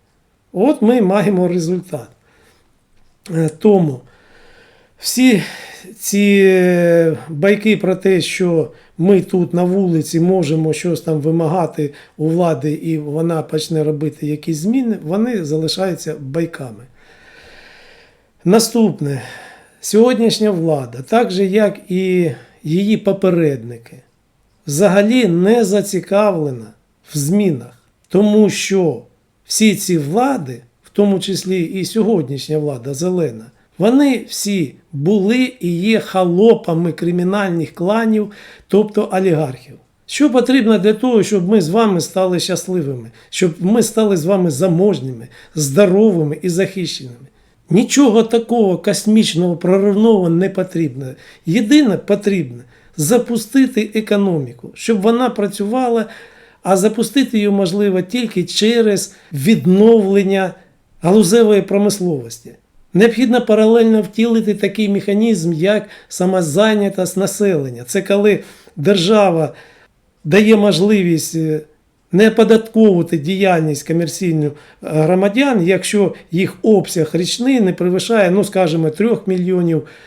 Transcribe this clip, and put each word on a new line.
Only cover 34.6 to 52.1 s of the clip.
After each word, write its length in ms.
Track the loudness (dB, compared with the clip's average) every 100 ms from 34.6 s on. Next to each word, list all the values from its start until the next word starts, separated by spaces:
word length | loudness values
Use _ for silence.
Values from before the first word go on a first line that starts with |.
| -4 -8 _
були 600 | -4 0 0 2 0 -2 -4
і 200 | -6 -2
є 200 | 0 -2
холопами 920 | -2 -2 0 4 4 4 0 -2 -2
кримінальних 800 | -4 -4 -2 -2 -2 -2 -4 -6
кланів, 560 | -4 -2 0 0 0 -2 -10 -20 -20 -10
тобто 400 | -10 -6 -6 -4
олігархів. 640 | -2 -2 -2 -4 -10 -20 -20 _ _ -10
Що 240 | -2 0
потрібно 480 | 2 2 2 2 2
для 140 | 0
того, 300 | 0 0 0
щоб 260 | 2 0 2
ми 120 | 0
з 80 | 2
вами 320 | 0 2 0
стали 400 | -2 -2 -2 -2
щасливими, 680 | -4 -6 -4 -6 -4 -8 -12 -20 -10
щоб 240 | -2 -2 0
ми 220 | 0 2
стали 340 | 0 0 0 0
з 80 |
вами 260 | 0 0 0
заможніми, 760 | 0 0 2 2 0 -6 -12 -18 -20 -12
здоровими 840 | -6 -2 2 4 4 4 2 -2 -4
і 60 | -4
захищеними? 800 | -2 -4 -4 -8 -10 -14 -20 -20 _ _ _ -2
Нічого 500 | 0 2 2 4 4
такого 560 | 2 0 0 0 0 0
космічного, 800 | -2 -2 2 2 2 0 -2 -2
проривного 720 | 0 2 2 2 4 4 2
не 220 | 0 0
потрібно. 560 | -2 -4 -4 -4 -6 -14 -16 -20 -10 -2
Єдине 500 | 0 4 4 4 0
потрібно — 680 | 0